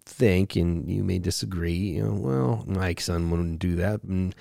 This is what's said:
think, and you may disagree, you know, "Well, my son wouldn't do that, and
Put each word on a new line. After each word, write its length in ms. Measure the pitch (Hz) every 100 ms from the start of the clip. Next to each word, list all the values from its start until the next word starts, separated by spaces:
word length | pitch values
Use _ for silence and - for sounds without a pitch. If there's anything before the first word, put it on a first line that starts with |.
| -
think, 500 | - 113 92 95 95
and 320 | 85 85 -
you 140 | 98
may 140 | 95 92
disagree, 540 | 90 - 107 90 85 87 101 78
you 60 |
know, 100 | 107
"Well, 500 | 101 127 131 127 113 -
my 260 | 92 92 85
son 300 | - 85 85
wouldn't 280 | 85 85 80
do 160 | 90 85
that, 260 | 92 107
and 300 | 92 95 92 -